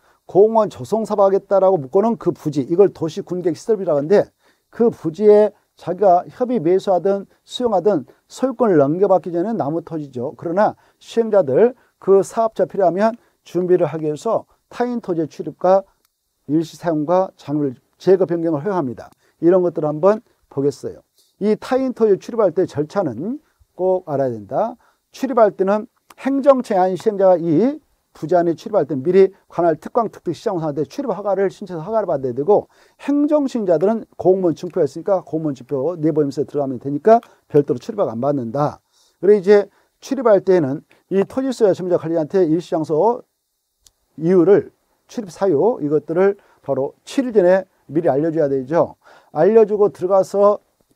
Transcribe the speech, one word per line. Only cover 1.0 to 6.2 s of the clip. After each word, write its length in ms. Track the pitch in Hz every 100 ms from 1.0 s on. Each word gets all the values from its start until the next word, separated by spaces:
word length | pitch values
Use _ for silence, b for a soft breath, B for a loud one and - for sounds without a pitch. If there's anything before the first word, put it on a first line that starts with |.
사업하겠다라고 760 | 208 208 196 190 - 190 190 185
묶어놓은 400 | 131 196 226 202
그 120 | 175
부지, 300 | - 156 139
이걸 300 | 123 170 185
도시군계획 680 | - 156 196 156 180 175 -
시설비라고 420 | - 208 170 143
하는데, 260 | 151 202 - _ _ _ _
그 220 | - 233
부지에 640 | - 165 156 208 208 208 - _ _
자기가 500 | 160 180 196 175